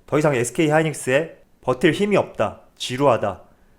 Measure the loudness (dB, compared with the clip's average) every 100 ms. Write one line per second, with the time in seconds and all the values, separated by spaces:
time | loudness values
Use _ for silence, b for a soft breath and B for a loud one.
0 | -4 0 0 0 -2 0 0 2 0 -4
1 | -2 -2 -2 -8 _ _ -6 0 2 2
2 | 2 0 0 -2 -4 -4 -18 _ -8 0
3 | 2 2 0 -6 -12 _ _